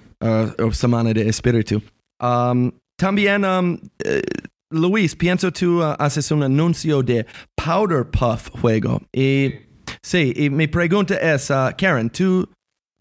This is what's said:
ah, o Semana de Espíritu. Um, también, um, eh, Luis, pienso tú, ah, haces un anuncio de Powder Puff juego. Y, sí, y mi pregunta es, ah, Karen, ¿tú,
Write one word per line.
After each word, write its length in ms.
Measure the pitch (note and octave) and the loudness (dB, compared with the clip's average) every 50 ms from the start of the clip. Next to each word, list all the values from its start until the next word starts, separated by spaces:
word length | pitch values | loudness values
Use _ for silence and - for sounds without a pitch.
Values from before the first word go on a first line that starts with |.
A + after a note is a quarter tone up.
| - - - - | -20 -20 -10 -4
ah, 340 | - A2+ A2 A2 A2 G#2+ - - | -2 0 0 0 0 -2 -2 -2
o 140 | A2+ A2+ A2 | -2 -2 -2
Semana 400 | - - B2 A#2+ A#2 A#2 A2+ G#2+ | 0 0 0 2 2 2 0 0
de 160 | A2+ G#2+ A2 | 0 0 0
Espíritu. 520 | A2 - - B2 A#2+ A#2 G#2 - G#2 G#2+ - - _ _ _ _ _ - | 0 0 0 2 2 2 2 0 -2 -4 -4 -6 _ _ _ _ _ -6
Um, 540 | A#2+ B2 A#2+ A#2+ B2 B2 B2 B2 B2 B2 - _ _ _ _ - | -4 -2 0 0 2 2 2 2 0 0 -4 _ _ _ _ -4
también, 480 | F3+ G3 G3+ G#3+ G3+ G3+ G3+ G#3 G3 | -2 0 2 2 2 2 2 2 2
um, 320 | F#3+ F#3 F#3 F3+ F3 E3+ - - - - - - | 0 0 0 0 0 -2 -4 -8 -14 -12 -8 -4
eh, 180 | - - - - - - - - - _ _ _ - | -2 -2 -2 -2 -2 -6 -8 -10 -12 _ _ _ -6
Luis, 460 | D#3+ D#3+ E3 F3+ G3+ A3 G3 - - | -2 -2 0 2 2 2 0 0 0
pienso 340 | - E3 F3 F3+ F3 - F3+ - | 0 0 0 0 0 0 -2 -2
tú, 280 | - F#3 F3 E3+ E3+ | -2 0 0 2 2
ah, 140 | E3 D3+ C#3 - | 0 0 -2 -2
haces 320 | D3 C#3+ - D#3 C#3 - | -2 -2 -2 -2 -2 0
un 140 | D#3 D3+ C#3+ | 0 0 2
anuncio 580 | C3+ C3 D3 E3 E3+ D#3+ - - D#3+ D3+ C#3 | 2 2 2 2 2 0 0 0 0 0 2
de 240 | C3 B2 A#2+ A#2 G#2+ - - - - - _ | 2 2 0 0 -2 -4 -8 -20 -20 -12 _
Powder 480 | - - D#3 E3 F#3+ G#3+ F#3+ E3 C3 A#2 | -6 -4 -2 0 0 0 2 0 0 0
Puff 460 | - - - C3 A#2 A2+ A2+ - - | 0 0 0 2 0 0 -2 -6 -12
juego. 520 | - - - A#2+ A2 A2 - - - - - - - | -6 -2 0 2 2 2 0 0 -2 -4 -4 -6 -2
Y, 400 | - C3+ C3+ C3+ C#3 C3+ C3 B2 - - _ _ _ _ - - - - | 0 0 2 2 2 0 0 -2 -6 -14 _ _ _ _ -16 -16 -16 -6
sí, 300 | - - F3+ D3+ B2+ - | -2 0 2 2 2 0
y 140 | - D3 C#3+ | 0 0 0
mi 180 | C3+ D3+ D#3+ D3+ | 2 0 0 0
pregunta 480 | D#3 F3 F3 E3+ F#3 G#3 G3 D3 G3 | 0 0 0 2 2 2 2 0 0
es, 340 | - - E3 D3+ C3 - - | 0 0 0 0 0 0 0
ah, 220 | C#3+ C3+ C3 B2 - - | 0 0 0 -2 -2 -2
Karen, 320 | F#3 F#3+ D#3 A#2+ A2+ A#2 | 0 0 0 0 0 -2
¿tú, 400 | - - F#3 F#3 F#3 F#3 F3+ - _ _ _ _ _ _ _ _ _ - | -2 -2 0 0 2 0 -2 -4 _ _ _ _ _ _ _ _ _ -20